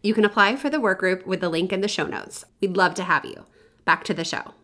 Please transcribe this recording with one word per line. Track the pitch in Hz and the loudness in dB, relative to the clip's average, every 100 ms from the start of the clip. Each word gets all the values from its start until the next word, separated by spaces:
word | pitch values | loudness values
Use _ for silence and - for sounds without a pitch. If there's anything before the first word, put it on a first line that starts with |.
You | 208 | 0
can | 214 208 | 4 4
apply | 208 196 269 | 6 4 4
for | 285 | -2
the | 302 | 0
work | 220 185 | 0 2
group | 185 185 185 | 0 0 -2
with | 185 | -2
the | 180 | -2
link | 165 180 | -2 -2
in | 190 | -2
the | 208 | -2
show | 202 151 | -4 -4
notes. | - - - - _ | -6 -10 -14 -16 _
We'd | 202 185 | -2 2
love | 185 - | 0 0
to | |
have | 180 160 | -2 -2
you. | - - - _ _ _ - | -2 -16 -20 _ _ _ 0
Back | 165 | 0
to | - | 0
the | 165 | -6
show. | 165 - - - | -4 -8 -10 -20